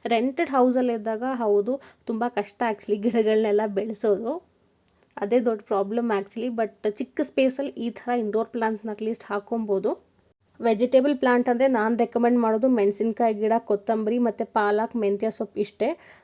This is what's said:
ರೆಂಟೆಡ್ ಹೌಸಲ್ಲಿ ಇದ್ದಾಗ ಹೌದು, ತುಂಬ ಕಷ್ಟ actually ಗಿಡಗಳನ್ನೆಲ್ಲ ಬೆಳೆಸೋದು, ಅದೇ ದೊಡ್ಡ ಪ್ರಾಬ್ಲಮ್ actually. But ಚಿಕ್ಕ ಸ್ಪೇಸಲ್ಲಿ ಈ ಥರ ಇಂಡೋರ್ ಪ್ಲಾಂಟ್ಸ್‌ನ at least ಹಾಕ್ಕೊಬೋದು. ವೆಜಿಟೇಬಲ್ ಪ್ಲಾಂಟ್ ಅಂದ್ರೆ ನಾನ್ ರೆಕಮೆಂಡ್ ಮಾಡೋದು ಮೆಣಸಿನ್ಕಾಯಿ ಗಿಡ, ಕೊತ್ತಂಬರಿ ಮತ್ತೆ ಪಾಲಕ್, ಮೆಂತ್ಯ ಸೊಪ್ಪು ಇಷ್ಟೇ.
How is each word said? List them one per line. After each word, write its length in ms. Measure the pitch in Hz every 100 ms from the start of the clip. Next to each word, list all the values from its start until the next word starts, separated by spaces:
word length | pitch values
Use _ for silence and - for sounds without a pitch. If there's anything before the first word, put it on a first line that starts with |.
| 240
ರೆಂಟೆಡ್ 440 | 226 254 262 330
ಹೌಸಲ್ಲಿ 440 | 269 254 254 247
ಇದ್ದಾಗ 300 | 233 220 220 254
ಹೌದು, 500 | 247 220 208 202 269 - _ -
ತುಂಬ 180 | 226 240
ಕಷ್ಟ 360 | 208 202 - 233
actually 300 | 208 - 208
ಗಿಡಗಳನ್ನೆಲ್ಲ 600 | 220 226 220 214 220 202 214
ಬೆಳೆಸೋದು, 760 | 196 220 208 220 196 226 339 - _ _ _ _ _ _ -
ಅದೇ 220 | 202 247
ದೊಡ್ಡ 240 | 240 214
ಪ್ರಾಬ್ಲಮ್ 480 | - 196 196 233 233 202
actually. 340 | 196 233 247 226
But 360 | 214 - 214
ಚಿಕ್ಕ 300 | 208 254 -
ಸ್ಪೇಸಲ್ಲಿ 480 | 285 - 262 262 277
ಈ 180 | - 233
ಥರ 220 | 226 -
ಇಂಡೋರ್ 360 | 247 214 214 226
ಪ್ಲಾಂಟ್ಸ್‌ನ 420 | 240 220 214 220
at 100 | 208
least 240 | 220 233 -
ಹಾಕ್ಕೊಬೋದು. 840 | 202 - 233 214 196 208 - _ _ _ _ _ -
ವೆಜಿಟೇಬಲ್ 560 | 226 214 247 262 277 262
ಪ್ಲಾಂಟ್ 320 | 254 247 247
ಅಂದ್ರೆ 180 | 240 269
ನಾನ್ 320 | 247 220 233
ರೆಕಮೆಂಡ್ 400 | 233 240 240 240
ಮಾಡೋದು 300 | 226 220 262
ಮೆಣಸಿನ್ಕಾಯಿ 640 | 240 202 202 226 220 233
ಗಿಡ, 200 | 208 214 226
ಕೊತ್ತಂಬರಿ 600 | 233 202 - 220 220 240
ಮತ್ತೆ 240 | 233 -
ಪಾಲಕ್, 520 | 220 220 208 208 233 233
ಮೆಂತ್ಯ 360 | 202 202 220
ಸೊಪ್ಪು 280 | - 208 -
ಇಷ್ಟೇ. 400 | 202 - 233 349 - -